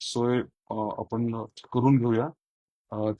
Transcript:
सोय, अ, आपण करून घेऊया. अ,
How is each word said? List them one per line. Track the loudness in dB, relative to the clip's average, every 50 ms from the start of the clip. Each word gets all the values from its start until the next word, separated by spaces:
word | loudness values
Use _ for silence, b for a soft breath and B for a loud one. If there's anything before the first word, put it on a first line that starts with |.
सोय, | -12 -6 -2 0 0 2 2 0 -2 -4 _ _ _ _
अ, | -6
आपण | -4 -4 -4 -4 -6 -8 -6 -4 -2 -2 -2 -4 -6 -8 -12 _ -20 -18 _
करून | -2 2 4 6 4
घेऊया. | 4 4 2 2 2 0 -2 -6 _ _ _ _ _ _ _ _ _ _ _
अ, | -6 -4 -4 -4 -2